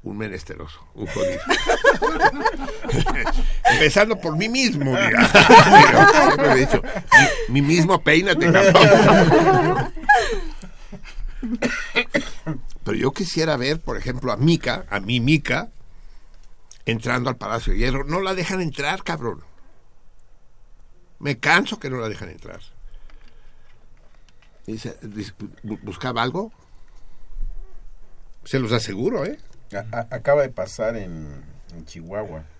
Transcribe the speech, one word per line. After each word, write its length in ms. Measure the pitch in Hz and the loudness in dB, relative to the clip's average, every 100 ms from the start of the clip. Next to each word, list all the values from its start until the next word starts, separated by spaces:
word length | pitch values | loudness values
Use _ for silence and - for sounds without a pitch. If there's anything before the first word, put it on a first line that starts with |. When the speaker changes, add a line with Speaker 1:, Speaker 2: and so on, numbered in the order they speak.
Speaker 1:
un 140 | 92 104 | -12 -10
menesteroso, 680 | 110 92 - - 78 - - | -10 -10 -14 -16 -16 -18 -20
un 140 | - 104 | -14 -10
jodido". 320 | - 554 571 - - - - 554 - - - 403 - 453 - 269 - - | -6 -4 -6 -4 -4 -2 2 2 2 -2 0 0 0 -4 -4 -10 -10 -4
<laughs> 400 | - - - - - - - - | -2 0 -2 -2 0 0 2 2
Empezando 480 | 880 156 196 220 220 | 4 4 4 2 0
por 180 | 170 156 | -4 -4
mí 120 | 214 | -2
mismo, 420 | 254 247 160 135 | 0 0 0 -2
mira. 360 | 123 117 110 - | 0 0 0 4
<laughs> 1000 | - - 453 392 403 494 - 403 320 285 | 4 10 10 12 10 10 8 6 8 4
Siempre 240 | - - | 4 2
he 40 | 127 | 2
dicho, 240 | - - - - - - 740 523 453 | 2 0 -2 -8 4 6 6 0 -2
"Mi, 120 | 131 | 0
mi 60 | 143 | 2
mismo, 360 | 170 165 175 | 2 4 2
peínate, 480 | 156 156 196 160 175 | 4 2 2 2 4
cabrón". 1400 | - 196 - 208 196 - 196 170 - 330 381 320 370 - - - 740 - - 330 - 285 - - 185 - - - - | 6 6 8 8 8 8 6 6 4 6 4 2 0 -4 -6 2 2 2 -4 -6 -10 -14 -16 -16 -16 -12 -8 -8 -8
<laughs> 260 | 226 233 247 - - 233 240 - - - - 135 - - | -8 -4 -4 -4 -4 -4 -2 -4 -4 -10 -8 -8 -8 -8
Pero 140 | 117 107 | -6 -2
yo 140 | 131 | -2
quisiera 460 | - 196 - 160 139 | -4 -6 -4 -2 -2
ver, 220 | 127 160 | -2 -4
por 160 | - 104 | -6 -8
ejemplo, 340 | - 123 123 | -6 -6 -6
a 60 | - | 0
Mica, 480 | 147 165 120 123 - | 2 2 0 -6 -6
a 100 | 101 | -6
mi 200 | 98 123 | -2 -2
Mica, 500 | 120 156 - 139 208 - - - - - - - - - - - - | 2 0 0 -4 -6 -16 -20 -18 -18 -20 -20 -20 -20 -20 -20 -10 -6
entrando 440 | 113 113 123 123 | -4 -4 -4 -4
al 80 | 120 | -6
Palacio 360 | 101 113 - | -6 -4 -2
de 60 | - | 0
Hierro. 240 | 123 139 139 | 0 -2 -4
No 160 | 175 | -4
la 120 | 190 | -4
dejan 280 | 185 170 190 | -6 -6 -6
entrar, 420 | 165 131 143 185 | -6 -6 -6 -6
cabrón. 380 | - 160 120 78 - - - - - - - - - - - - - - - - - - | -8 -8 -8 -10 -16 -20 -20 -20 -20 -20 -20 -20 -20 -20 -20 -20 -20 -20 -20 -20 -20 -10
Me 180 | 143 117 | -8 -4
canso 400 | - 170 285 214 | 2 2 0 -8
que 100 | 139 | -10
no 80 | 127 | -8
la 120 | 110 | -8
dejan 200 | 98 92 | -10 -14
entrar. 320 | 78 85 85 - - - - - - - - - - - - - - - - - - - - - | -16 -18 -18 -18 -18 -16 -16 -16 -18 -20 -20 -20 -20 -20 -20 -20 -20 -20 -20 -20 -20 -20 -20 -14
Dice, 320 | 110 120 - | -12 -12 -16
dice, 320 | 110 104 98 - 104 - | -16 -14 -14 -14 -18 -16
bu-, 160 | 107 107 | -12 -12
¿buscaba 400 | 104 92 127 117 | -12 -10 -8 -4
algo? 300 | 120 170 220 - _ - - - - - - - - - - - - - - - - - | -4 -4 -10 -14 _ -20 -20 -16 -14 -12 -10 -6 -6 -6 -10 -12 -14 -16 -16 -18 -18 -18
Se 160 | - 135 | -6 -4
los 120 | 117 | -2
aseguro, 540 | 120 113 101 156 226 160 | -4 -4 -6 -6 -6 -8
¿eh? 120 | 302 - - - | -10 -16 -18 -14
Speaker 2:
A-, 240 | 101 110 113 | -12 -10 -10
a-, 180 | 113 123 | -10 -6
acaba 260 | 131 147 | 0 0
de 60 | 135 | 0
pasar 460 | 107 92 - 113 113 | -6 -12 -6 -6 -6
en, 460 | 92 82 76 71 - - - 85 | -10 -12 -14 -16 -18 -20 -18 -20
en 100 | 80 | -18
Chihuahua. 580 | 85 82 101 107 78 78 | -18 -12 -10 -10 -14 -18